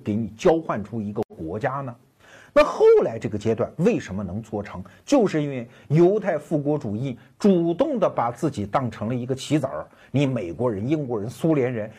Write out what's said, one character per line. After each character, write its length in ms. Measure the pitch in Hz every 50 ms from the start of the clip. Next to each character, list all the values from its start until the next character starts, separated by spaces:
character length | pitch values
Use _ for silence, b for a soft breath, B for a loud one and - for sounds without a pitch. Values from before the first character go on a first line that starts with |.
| -
给 100 | 110 101
你 140 | 113 113 98 107
交 220 | - - 180 165 165
换 240 | 160 - 110 107 98
出 180 | - 120 113
一 120 | 101 101 104
个 80 | 117 104 -
国 280 | - - 85 80 92
家 180 | 110 123 127 131
呢？ 200 | 143 139 127 120 _ _ _ _ B B B B B B B B
那 80 | 285 302
后 220 | - - - 427 440 453 415 208
来 140 | 135 113
这 100 | 113 -
个 80 | 107 101
阶 200 | 101 - 113 110
段 120 | 110 107 95 -
为 220 | - 170 240 208 131
什 140 | - - 92
么 100 | 101 101
能 160 | 87 90 110
做 220 | 120 - 113 101
成？ 220 | - - - 90 - B B B B
就 220 | - 285 269 208
是 160 | 170 - 156
因 80 | 147 143
为 180 | 135 123 117 B B B B
犹 320 | B 143 165 175 180 208 214
太 180 | 185 190 170
复 180 | 147 - - 170
国 220 | 147 139 147 151
主 180 | 147 131 107 101
义 220 | 110 135 139 - B B B B B
主 340 | - 202 190 170 170 170 170
动 260 | 175 269 320 277 220
地 80 | 180
把 240 | 143 - 147 120 117
自 160 | 123 - 170
己 160 | 147 - 104 101
当 280 | 101 - 143 127 110
成 180 | - - 104 113
了 60 | 127
一 100 | 120 123
个 80 | 127 131
棋 240 | 131 - - 143
子 80 | 160 -
儿。 180 | - 76 78 80 - b b b b
你 160 | b 135 147
美 260 | 131 127 117 92 85 -
国 180 | - 120 127
人、 160 | 104 95 107
英 200 | 135 160 156 143
国 120 | 117 123 104
人、 80 | 98
苏 280 | 123 - - - 160 160
联 180 | 143 120 127 123
人， 160 | 110 104 110 B